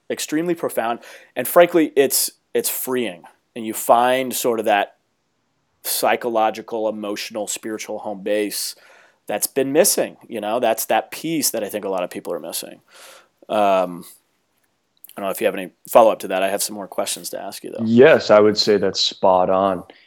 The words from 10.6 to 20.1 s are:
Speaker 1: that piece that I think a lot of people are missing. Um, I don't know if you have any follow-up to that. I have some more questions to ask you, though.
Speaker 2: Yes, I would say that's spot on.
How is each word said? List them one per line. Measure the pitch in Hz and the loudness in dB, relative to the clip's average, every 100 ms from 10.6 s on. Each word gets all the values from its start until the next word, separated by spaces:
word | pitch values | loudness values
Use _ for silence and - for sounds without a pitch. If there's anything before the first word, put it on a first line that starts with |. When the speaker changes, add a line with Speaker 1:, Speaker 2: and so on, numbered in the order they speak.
| 120 113 - | -2 -2 0
Speaker 1:
that | 110 - | -2 -2
piece | - 156 165 120 | -8 -6 -2 -2
that | 113 | -4
I | 101 | -6
think | 107 95 | -6 -6
a | |
lot | 92 | -4
of | 90 | -6
people | - - | -8 -10
are | 85 | -10
missing. | 80 87 - 87 _ - - - _ _ - | -8 -12 -12 -16 _ -20 -20 -20 _ _ -4
Um, | 107 101 95 90 87 - - _ _ _ _ _ _ _ _ - - | 0 2 2 0 -6 -16 -20 _ _ _ _ _ _ _ _ -20 -8
I | |
don't | 98 | -6
know | |
if | 92 | -2
you | 107 | -2
have | 95 | -2
any | 90 - - | -8 -14 2
follow-up | 123 113 92 | 6 6 4
to | 98 | -2
that. | 92 | -2
I | 95 | -2
have | 98 | -2
some | - 104 | -6 -8
more | 92 | -10
questions | - 101 - 87 | -6 -6 -8 -10
to | 92 | -12
ask | 95 - | -12 -14
you, | - | -12
though. | - | -6
Speaker 2:
Yes, | 113 117 147 123 - | 2 8 8 6 6
I | 107 | 6
would | 107 101 | 6 4
say | - 101 | 2 2
that's | 95 - | 2 -2
spot | - - 98 92 90 | -4 0 2 4 4
on. | 92 98 90 87 - _ | 2 2 -2 -8 -20 _